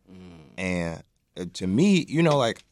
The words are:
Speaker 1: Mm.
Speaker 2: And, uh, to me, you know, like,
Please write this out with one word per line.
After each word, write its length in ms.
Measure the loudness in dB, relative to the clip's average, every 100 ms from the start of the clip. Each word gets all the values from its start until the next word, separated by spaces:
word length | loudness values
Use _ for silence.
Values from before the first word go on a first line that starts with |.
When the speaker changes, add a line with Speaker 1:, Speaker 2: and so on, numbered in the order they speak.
| _
Speaker 1:
Mm. 400 | -20 -20 -20 -18 -8
Speaker 2:
And, 460 | -4 -2 -4 -8 -16 _ _
uh, 120 | -14 -12
to 120 | -6 -2
me, 380 | 2 4 4 2
you 160 | 0
know, 140 | 2 2
like, 260 | 0 -4 _